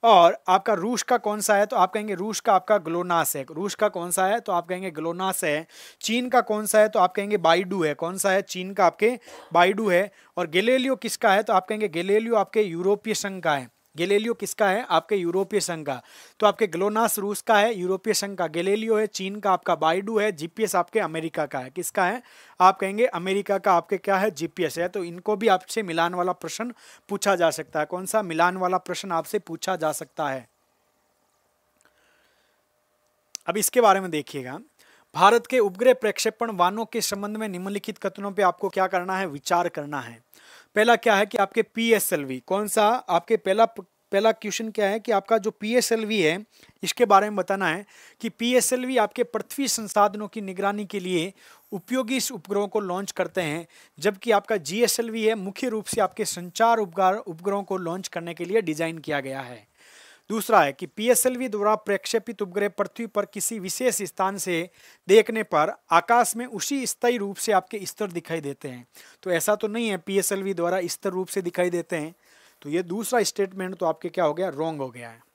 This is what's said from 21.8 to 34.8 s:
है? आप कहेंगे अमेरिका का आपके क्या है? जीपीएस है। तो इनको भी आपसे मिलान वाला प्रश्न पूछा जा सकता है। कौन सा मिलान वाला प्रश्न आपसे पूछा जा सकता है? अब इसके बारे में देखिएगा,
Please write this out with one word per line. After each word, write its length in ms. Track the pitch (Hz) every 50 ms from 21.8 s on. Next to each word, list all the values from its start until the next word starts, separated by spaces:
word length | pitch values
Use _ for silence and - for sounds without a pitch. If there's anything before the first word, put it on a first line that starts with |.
| 170 - _ - 185
है? 180 | 175 208 254 - _ - - - - - _
आप 200 | 185 185 190 -
कहेंगे 260 | 196 190 196 214 240
अमेरिका 520 | 254 - 170 170 190 190 202 196 - 202 196
का 140 | 185 208 185
आपके 240 | 170 170 _ 208
क्या 200 | 180 _ - 196
है? 140 | 185 196 220
जीपीएस 480 | 180 139 160 160 _ - 175 151 - 165
है। 100 | 170 185
तो 160 | 180 208 180
इनको 320 | 170 170 180 180 - 214
भी 120 | 196 214 220
आपसे 340 | 190 185 - - - 226 214
मिलान 320 | 180 160 165 165 170 180
वाला 180 | 180 175 185 175
प्रश्न 400 | _ - 165 - - 220 247 233 _ - - - - _ -
पूछा 280 | 202 196 - 208 196
जा 140 | 175 175 165
सकता 300 | 147 - 156 _ _ 156
है। 60 | 151
कौन 200 | 151 175 180 190
सा 160 | 185 - 220 208
मिलान 340 | 175 160 160 170 180 185
वाला 220 | 185 185 180 185 180
प्रश्न 340 | - - 180 - - 196 175
आपसे 260 | 165 156 - - 208
पूछा 380 | - - 165 165 - - 190
जा 160 | 175 160 156 151
सकता 360 | - 160 147 _ - 156 143
है? 200 | 135 131 117 _ _ _ _ _ _ _ _ _ _ _ _ _ _ _ _ _ _ _ _ _ _ _ _ _ _ _ _ _ _ _ _ _ _ _ _ _ _ _ _ _ _ _ _ _ _ _ _ _ _ _ _ _ _ _ _ _ _ - _
अब 100 | - 170
इसके 240 | 208 202 - - 247
बारे 200 | 233 208 190 196
में 100 | 190 180
देखिएगा, 500 | 160 151 135 - - 143 127 123 131 170 254 _ _ _